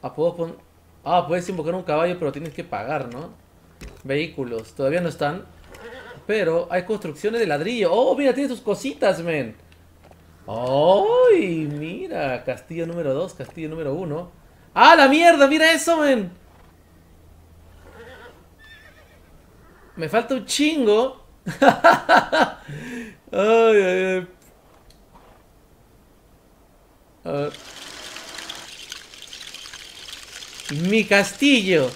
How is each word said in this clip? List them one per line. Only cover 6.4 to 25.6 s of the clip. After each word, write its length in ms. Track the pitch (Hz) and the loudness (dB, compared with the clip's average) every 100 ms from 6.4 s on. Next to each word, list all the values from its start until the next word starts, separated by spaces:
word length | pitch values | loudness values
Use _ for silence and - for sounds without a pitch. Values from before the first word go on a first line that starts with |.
| 170 165 175 | 0 0 -2
hay 120 | 180 | -4
construcciones 580 | 180 208 170 143 208 233 | -4 -6 -6 -6 -4 -2
de 60 | 208 | -2
ladrillo. 460 | 147 170 240 180 | -2 -2 -2 0
Oh, 220 | 196 254 254 | 2 2 2
mira, 180 | 285 | 0
tiene 140 | 247 277 | 0 -4
sus 120 | 240 | -6
cositas, 640 | - 196 269 - 214 165 | -6 -4 -6 -2 0 0
men. 340 | 170 156 117 - - - _ _ - - _ - - | -4 -4 -6 -12 -20 -20 _ _ -20 -20 _ -20 -12
¡Ay! 1200 | 110 127 139 160 202 415 494 508 381 196 165 151 | -6 -2 2 4 4 4 4 6 4 2 -4 -4
Mira, 760 | 147 156 208 370 196 143 123 | -6 -8 -10 -10 -6 -4 -4
castillo 420 | - 123 - 165 165 | -6 -10 -10 -8 -8
número 280 | 170 151 | -6 -4
dos, 180 | 135 180 | -2 -4
castillo 360 | - 120 - 156 | -8 -16 -12 -10
número 260 | 160 147 | -8 -6
uno. 360 | 151 180 151 175 - - _ - | -6 -6 -8 -10 -20 -20 _ -8
¡Ah, 200 | 185 254 330 | 6 8 10
la 120 | 277 | 8
mierda! 380 | 302 339 320 277 | 8 6 8 6
¡Mira 260 | 311 320 | 6 2
eso, 240 | 320 320 330 | 2 0 2
men! 320 | 294 247 185 175 - - - _ _ - _ - - - - - - - - - - 254 - - - _ - - - - - - - - - - - - - - | 2 0 -2 -12 -20 -20 -20 _ _ -20 _ -20 -20 -20 -20 -20 -20 -20 -20 -20 -20 -20 -20 -20 -20 _ -20 -20 -20 -20 -20 -20 -20 -20 -20 -20 -20 -20 -20 -10
Me 120 | 160 | -2
falta 260 | 214 233 | -2 0
un 100 | 262 | -6
chingo. 800 | 190 - 302 311 226 214 262 - - _ | -4 0 0 2 2 2 2 -6 -20 _
<laughs> 1120 | - - 277 - 339 - - 294 - 320 - - - 147 247 240 220 185 - | -14 4 4 6 4 4 4 2 4 0 0 -2 -16 -16 -14 -14 -14 -18 -8
Ay, 520 | - 208 226 226 208 | -2 2 4 6 4
ay, 220 | 185 185 | 4 0
ay. 220 | 185 185 180 - - _ _ _ _ - _ - - - _ _ | 0 -4 -6 -18 -20 _ _ _ _ -20 _ -20 -20 -20 _ _